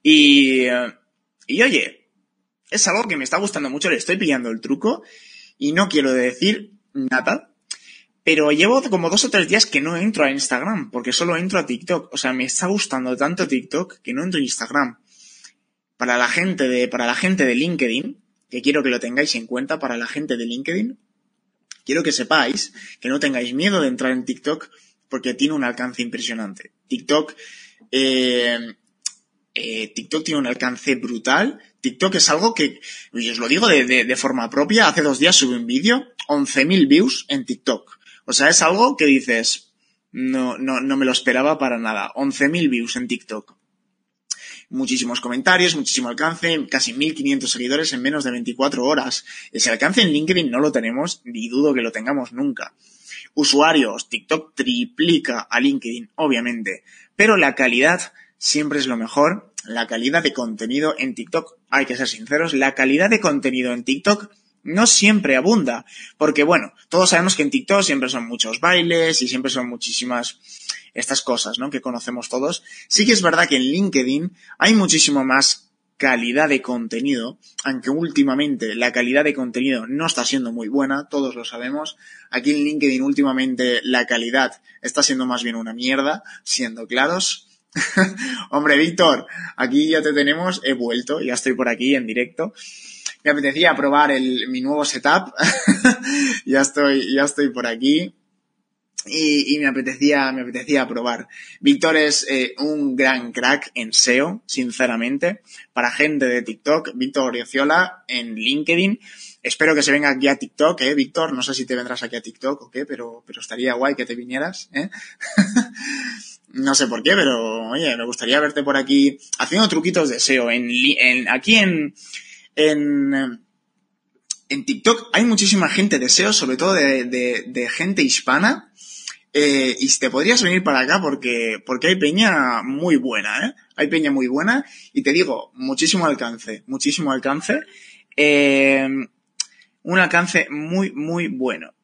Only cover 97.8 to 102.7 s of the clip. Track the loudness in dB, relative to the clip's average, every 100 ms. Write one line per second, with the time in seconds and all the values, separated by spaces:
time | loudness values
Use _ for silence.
97.8 | 2 2 0 _ _ _ _ _ _ _
98.8 | _ -16 -10 -2 2 2 2 2 0 -2
99.8 | -4 0 2 4 2 -2 -8 -10 -2 -2
100.8 | -2 -4 -4 -6 -8 -18 -20 -2 2 2
101.8 | 4 4 2 0 -2 -2 -2 -4 -6